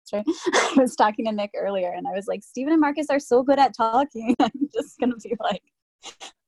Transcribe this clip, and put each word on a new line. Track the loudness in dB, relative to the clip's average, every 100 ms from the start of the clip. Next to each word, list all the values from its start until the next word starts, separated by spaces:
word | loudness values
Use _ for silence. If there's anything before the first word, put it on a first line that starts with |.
Sorry. | -8 -6 -2
<laughs> |
I | -4 0 0 2 2
was | 2 4
talking | 2 2 -4
to |
Nick | -4 -6 -4
earlier, | -4 -2 -4
and | -4 -6
I |
was | -8 -6
like, | -8
"Steven | -8 -6 0
and | 2
Marcus | 2 0 -2
are | -2
so | 2 2
good | 4 4
at | 4 2
talking." | 0 2 0 -2 -2 0
<laughs> |
I'm | 0 0 -4
just | -4 -6 -2
gonna | -2 -2
be | -6 -6
like | -4 -6 _ _ _ _ -20 -18 -20 _